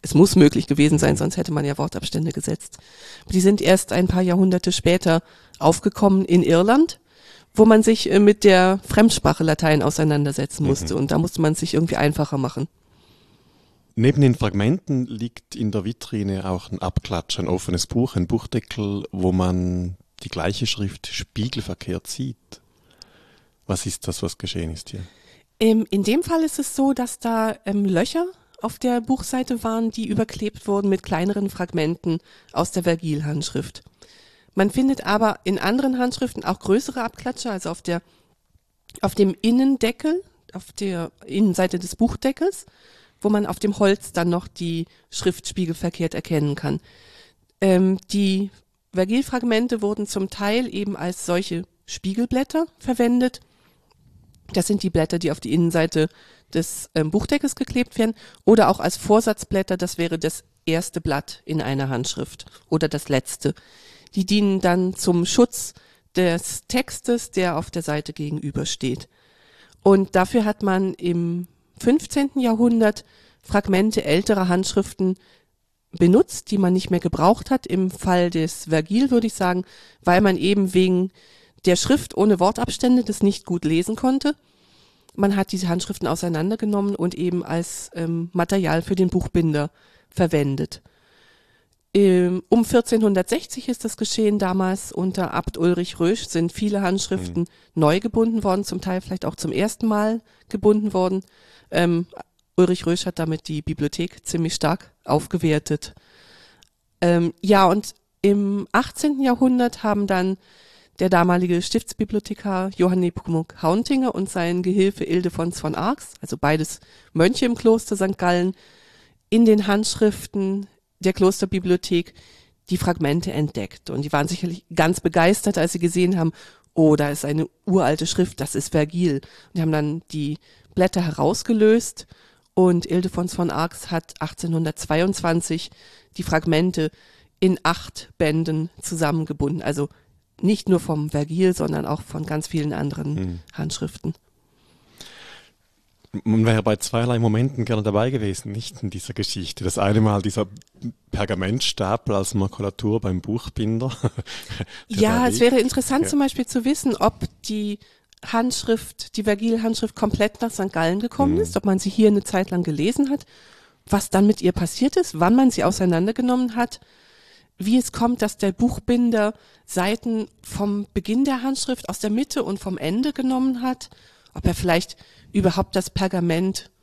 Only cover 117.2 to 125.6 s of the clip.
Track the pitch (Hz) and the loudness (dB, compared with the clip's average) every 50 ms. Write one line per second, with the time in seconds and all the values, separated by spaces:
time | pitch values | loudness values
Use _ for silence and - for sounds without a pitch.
117.2 | 160 190 262 - 269 240 233 - - 226 220 226 226 - 214 196 190 190 196 - | 2 2 2 2 0 0 -2 2 4 4 4 4 2 -4 -4 -2 -2 -2 -2 -2
118.2 | 185 175 175 175 180 185 185 _ _ _ _ _ _ _ _ _ _ _ _ _ | 0 0 2 2 0 -2 -4 _ _ _ _ _ _ _ _ _ _ _ _ _
119.2 | _ _ - 226 233 220 214 208 202 190 202 202 214 - - - 220 214 208 - | _ _ 4 4 6 6 6 4 4 0 0 0 0 -2 -2 2 2 0 0 -2
120.2 | - - - 202 196 190 196 196 196 - _ _ _ _ _ _ - 185 185 - | -12 -8 -6 -4 -2 -2 -2 -4 -6 -10 _ _ _ _ _ _ -2 -2 0 4
121.2 | 190 185 196 - - 185 - 190 175 180 180 175 - - 180 170 170 - _ - | 2 2 2 2 -4 -2 -2 -4 0 0 0 0 0 -2 -2 -2 -2 -4 _ -20
122.2 | - - - _ _ _ _ _ _ - 180 180 - 180 175 - 160 139 143 175 | -20 -20 -20 _ _ _ _ _ _ -4 -4 -2 0 -2 -2 0 0 0 0 -2
123.2 | 170 190 - 143 151 143 - - 101 95 - - _ - 147 127 143 147 - 147 | -2 -4 -2 -2 -2 -2 -4 -6 -10 -10 -12 -18 _ -10 -8 -6 -6 -2 -2 -2
124.2 | 147 175 180 - - 175 170 190 _ _ 165 - 156 160 180 - - 170 160 180 | 0 -2 -4 -6 -6 -6 -8 -8 _ _ 0 2 2 2 2 0 -2 0 2 4
125.2 | 165 175 208 - - 208 196 180 | 4 4 2 2 0 -2 0 0